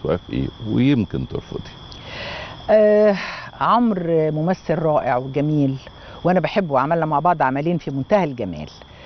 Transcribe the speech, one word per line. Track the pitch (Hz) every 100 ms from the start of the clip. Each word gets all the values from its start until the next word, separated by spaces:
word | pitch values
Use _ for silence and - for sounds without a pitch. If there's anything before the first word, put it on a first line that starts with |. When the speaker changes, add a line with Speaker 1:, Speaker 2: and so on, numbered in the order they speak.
Speaker 1:
توافقي | 69 87 - 117 - - 110
ويمكن | 117 131 139 101 - 65
ترفضي. | - - - - - - - - - - - - - -
Speaker 2:
آه، | 214 214 208 214 190 - - - -
عمرو | 143 220 240 190 170 165 156
ممثل | 151 160 190 -
رائع | 165 160 151 120 123
وجميل، | 131 139 147 151 139 135 - - - -
وأنا | 170 185
بحبه، | 160 214 180
وعملنا | 139 139 170 156
مع | 143
بعض | 165 170
عملين | 135 135 156 175
في | -
منتهى | 139 131 208
الجمال. | 165 120 101 78 76 - - -